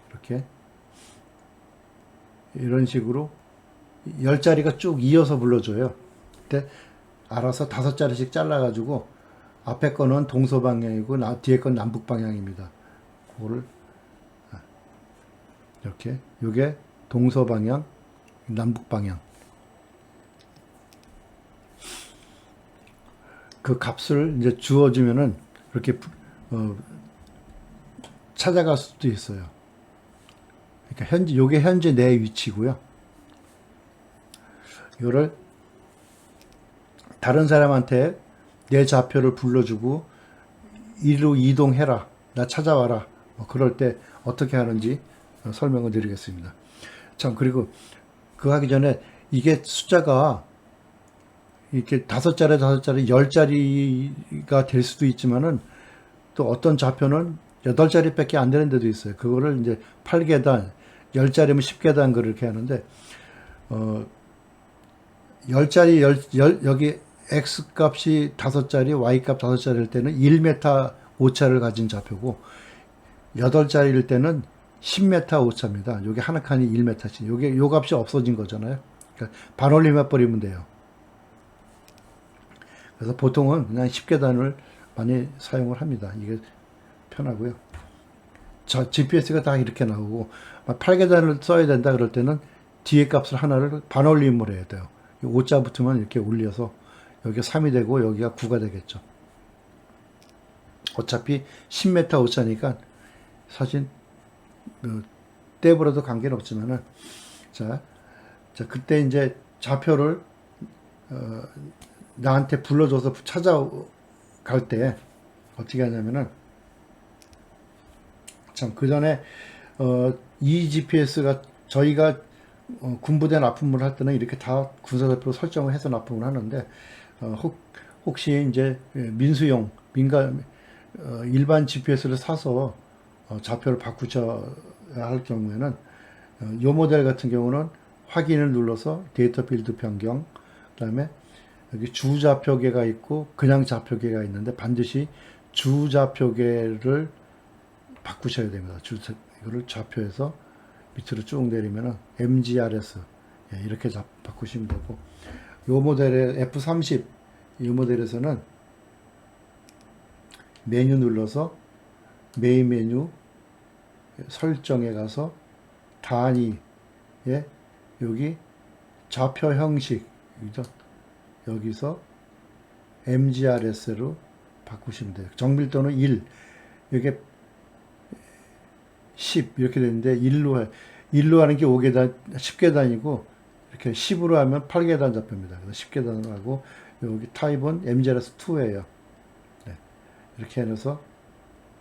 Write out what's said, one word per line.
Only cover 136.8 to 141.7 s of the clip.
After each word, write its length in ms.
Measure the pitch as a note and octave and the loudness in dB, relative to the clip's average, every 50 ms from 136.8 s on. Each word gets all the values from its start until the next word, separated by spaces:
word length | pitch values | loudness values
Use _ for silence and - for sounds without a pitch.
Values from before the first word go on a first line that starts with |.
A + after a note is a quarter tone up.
| D#3+ D3+ D3+ D3+ C#3 | 2 4 4 4 4
같은 260 | C3 B2+ C3 - B2 | 2 0 -2 -2 -2
경우는 380 | A#2 A#2+ A#2+ A#2+ C3 C#3+ D#3 E3 - - _ _ _ _ _ - | -2 0 0 0 -2 -2 -4 -6 -10 -18 _ _ _ _ _ -8
확인을 440 | - E3+ D#3+ D3+ D#3+ D3 D3 C#3+ C3 | -4 -4 0 0 2 2 2 2 2
눌러서 520 | B2 A#2+ A#2 A2+ A2+ - D3+ D#3 E3+ F#3+ - - | 0 0 -2 -2 -4 -6 -6 -8 -8 -10 -10 -2
데이터 320 | - B2 A#2+ A#2+ - B2 | 2 2 2 2 0 -4
필드 300 | - C3 A#2 A2 A2+ A2 | -2 -2 -4 -4 -4 -8
변경, 500 | - - A2+ G#2 G2 G#2 A2+ A#2+ C#3 D#3 - - - - _ - - - _ _ | -8 -6 -8 -8 -6 -6 -4 -6 -6 -8 -10 -18 -20 -20 _ -20 -20 -20 _ _
그다음에 340 | - A#2+ A2 A2 B2+ D3 D#3+ - - _ - - - - _ _ - _ - | -10 -8 -6 -4 -4 -6 -6 -8 -18 _ -20 -20 -20 -20 _ _ -20 _ -14